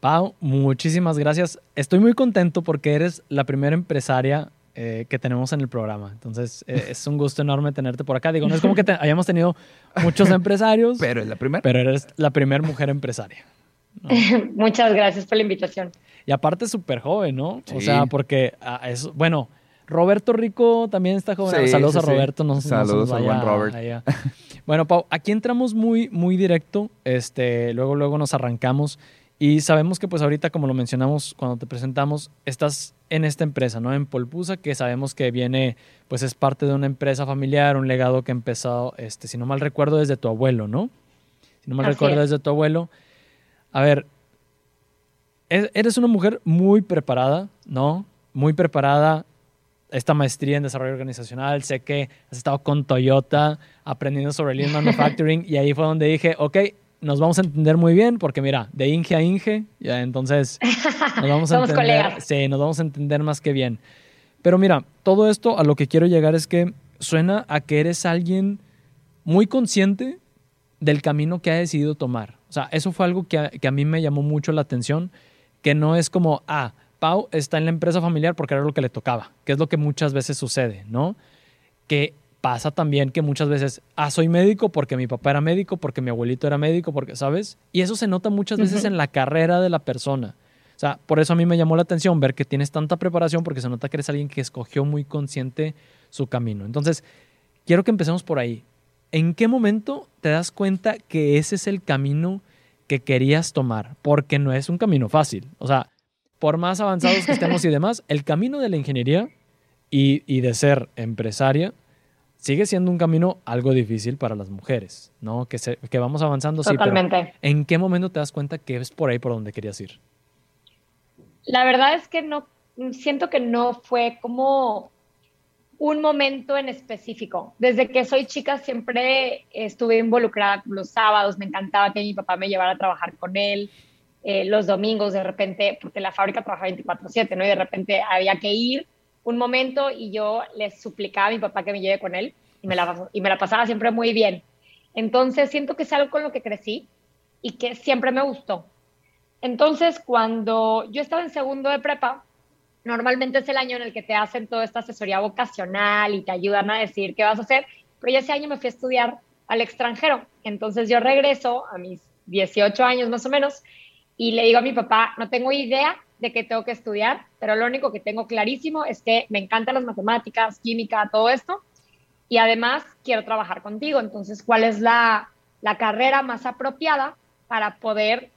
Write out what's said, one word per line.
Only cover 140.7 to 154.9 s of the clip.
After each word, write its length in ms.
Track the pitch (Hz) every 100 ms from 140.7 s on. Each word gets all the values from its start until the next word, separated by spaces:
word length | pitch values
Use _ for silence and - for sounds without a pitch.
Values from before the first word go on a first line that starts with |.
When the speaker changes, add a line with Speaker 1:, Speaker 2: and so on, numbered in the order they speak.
Speaker 3:
suplicaba 560 | - 226 - 196 202 196
a 40 |
mi 80 | 226
papá 240 | 196 202
que 80 | 185
me 80 | 202
lleve 180 | 190 196
con 140 | 190 180
él 180 | 233 _ _ _
y 60 | 190
me 80 | 180
la, 320 | 175 175 185
y 80 | -
me 80 | 196
la 80 | 190
pasaba 280 | 190 220 233
siempre 260 | 226 226
muy 200 | 226 233
bien. 320 | 226 214 180 _ _ _ _ _
Entonces 560 | - 226 247 262 262 277
siento 260 | 294 285 -
que 60 |
es 100 | 311
algo 160 | 294 277
con 120 | 302
lo 80 | 302
que 80 | 262
crecí 460 | 233 208 - 233 - _ _ _ _ _
y 120 | 247
que 220 | - 240 240
siempre 360 | - 254 254
me 100 | 262
gustó. 440 | 277 247 - 185 - _ _ _ _ _ _ _
Entonces 600 | 254 240 294 302 339 330 -
cuando 840 | 240 226 226 214 226 220 220 220
yo 100 | 220
estaba 200 | 294 330
en 80 | 349
segundo 400 | - 269 277 269
de 100 | 285
prepa, 460 | 294 285 247 269 _ _ _ _ _ _
normalmente 540 | 233 233 247 254 262 262
es 100 | 262
el 80 | 269
año 200 | 262 247
en 60 |
el 100 | 240
que 100 | 220
te 100 | 190 214
hacen 320 | 214 247 220
toda 160 | 233 226
esta 140 | 233
asesoría 400 | 233